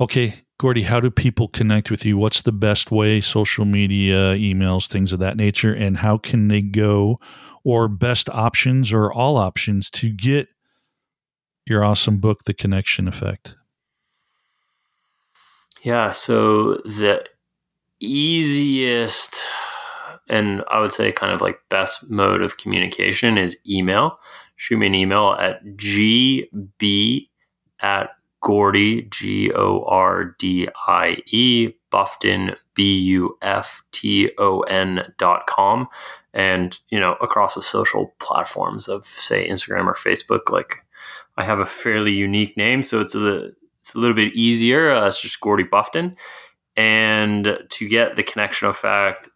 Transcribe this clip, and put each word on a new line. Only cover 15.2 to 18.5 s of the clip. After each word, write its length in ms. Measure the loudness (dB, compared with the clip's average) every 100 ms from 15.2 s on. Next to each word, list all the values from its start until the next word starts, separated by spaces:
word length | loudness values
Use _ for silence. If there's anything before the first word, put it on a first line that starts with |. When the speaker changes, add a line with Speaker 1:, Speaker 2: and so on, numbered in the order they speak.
| _ _ _ _ _ -8
Speaker 2:
Yeah, 280 | -2 0 0
so 640 | -2 0 2 4 4 2 -2
the 400 | -6 0 2 2 -2 _ _ _ _ _ _ -12
easiest 1400 | -6 -4 -2 -2 -2